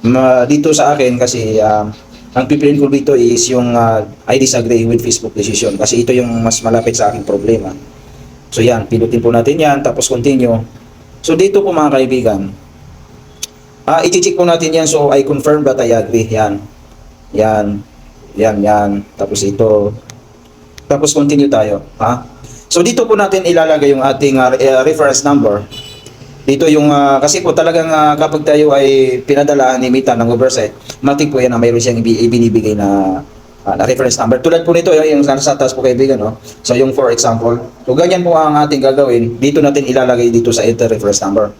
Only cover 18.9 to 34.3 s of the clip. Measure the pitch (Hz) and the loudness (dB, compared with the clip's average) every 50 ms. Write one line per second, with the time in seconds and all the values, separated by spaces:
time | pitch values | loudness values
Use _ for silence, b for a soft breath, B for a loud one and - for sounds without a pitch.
18.9 | 101 101 101 - - - 101 98 107 104 98 98 101 101 113 110 107 104 101 104 | -2 -4 -8 -12 -10 -10 -8 -6 -4 -4 -4 -4 -2 0 2 2 2 2 0 -2
19.9 | 107 - - - - - - - - - - - - - - - - - - - | -6 -10 -18 -20 -20 -20 -20 -20 -20 -20 -20 -20 -20 -20 -20 -20 -20 -20 -4 -4
20.9 | 143 139 151 147 - 151 143 143 151 143 143 135 - 110 107 107 101 98 - - | -2 -2 0 -2 0 0 0 2 2 2 2 2 2 0 0 -2 -4 -6 -8 -14
21.9 | - - 110 110 123 123 - - - - B B B B B B - 170 175 240 | -8 -6 -4 -4 -4 -6 -8 -16 -20 -20 B B B B B B 0 0 0 2
22.9 | 233 254 233 226 214 196 202 190 190 190 185 170 175 165 160 160 156 151 143 143 | 0 0 0 2 2 2 2 0 0 0 0 2 2 2 2 2 2 2 2 2
23.9 | 139 135 131 135 135 - 143 139 135 131 127 127 131 123 127 135 135 131 131 156 | 2 2 0 -2 0 0 0 0 2 2 2 2 2 2 2 2 2 2 2 0
24.9 | 156 151 151 139 131 - - 147 143 135 113 107 101 104 101 B B B B B | 0 2 0 0 0 0 0 0 0 2 2 0 -2 -2 -6 B B B B B
25.9 | B B B B B B - - - - - - 139 139 165 160 151 151 147 151 | B B B B B B -20 -20 -20 -6 -2 -2 0 2 2 2 4 4 4 2
26.9 | 143 143 143 139 139 135 139 147 156 175 175 170 165 170 160 165 160 165 160 160 | 2 4 2 2 2 2 2 0 -2 0 -2 -2 0 0 0 2 0 0 0 0
27.9 | 160 156 151 151 147 151 160 156 151 151 151 156 147 151 151 151 139 139 139 139 | 0 2 2 2 2 0 -2 -2 -2 -2 0 2 2 4 4 4 4 4 2 4
28.9 | 139 135 131 127 127 127 123 - 143 139 147 147 147 139 131 127 127 127 127 127 | 4 4 2 2 0 -4 -2 0 0 0 2 0 2 2 2 0 0 0 0 0
29.9 | 123 135 131 - 120 117 117 117 120 117 131 131 - 120 107 104 - B B B | 0 0 0 0 0 0 0 0 0 0 0 0 0 -2 -4 -4 -8 B B B
30.9 | B B 131 143 143 147 151 147 139 127 123 123 120 117 117 117 117 117 117 123 | B B -2 -2 0 0 -2 -2 0 0 0 0 0 2 0 2 2 0 0 0
31.9 | 117 113 113 117 113 107 117 117 120 120 117 113 104 113 104 107 107 101 101 98 | -2 0 0 0 0 2 2 0 2 2 2 2 2 0 0 0 -2 -2 0 0
32.9 | 101 98 95 95 95 95 92 - - - - - - - - 98 95 - - - | 0 0 0 -2 -4 -6 -10 -14 -20 -20 -20 -20 -20 -12 -8 -6 -4 -2 -2 -2
33.9 | 131 127 131 127 - - - 113 | 0 0 0 -2 -2 -2 0 0